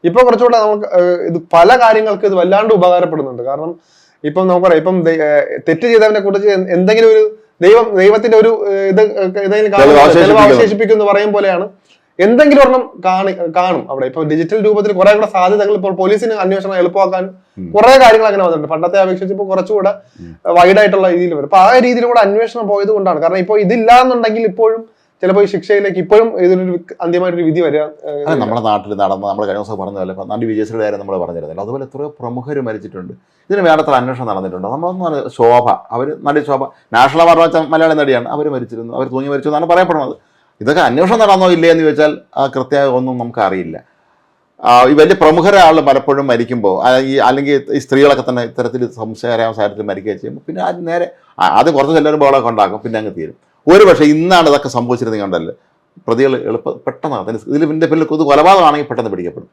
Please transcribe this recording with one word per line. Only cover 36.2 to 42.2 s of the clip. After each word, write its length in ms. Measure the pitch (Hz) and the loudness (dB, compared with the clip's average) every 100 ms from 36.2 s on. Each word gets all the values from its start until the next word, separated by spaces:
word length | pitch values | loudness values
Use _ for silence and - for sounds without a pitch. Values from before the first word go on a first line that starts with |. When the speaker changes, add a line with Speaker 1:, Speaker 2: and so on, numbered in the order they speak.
Speaker 2:
നടി 180 | 143 151 147 | -4 -2 -2
ശോഭ, 180 | 135 135 _ _ | -6 -6 _ _
നാഷണൽ 300 | 113 135 151 | 0 2 4
അവാർഡ് 160 | 170 165 | 4 4
വാങ്ങിച്ച 320 | 165 165 151 | 2 0 -2
മലയാളി 220 | 160 160 | 0 0
നടിയാണ്, 340 | 156 139 127 120 | 0 0 0 -2
അവര് 200 | 143 151 | -6 -6
മരിച്ചിരുന്നു, 460 | 135 117 113 117 | -6 -10 -12 -12
അവർ 120 | 123 131 | -8 -6
തൂങ്ങി 200 | 127 139 | -6 -6
മരിച്ചു 200 | 139 147 | -6 -4
എന്നാണ് 180 | 151 170 | -4 0
പറയപ്പെടുന്നത്. 500 | 175 180 160 131 - _ _ _ _ | 2 2 -2 -6 -10 _ _ _ _
ഇതൊക്കെ 200 | 107 151 | -2 0
അന്വേഷണം 380 | 143 123 185 226 | 0 0 0 2
നടന്നോ 320 | 214 190 185 | 2 4 4
ഇല്ലേ 200 | 170 165 | 4 4
എന്ന് 120 | 165 | 2
ചോദിച്ചാൽ 360 | 156 143 151 143 | 2 2 0 -2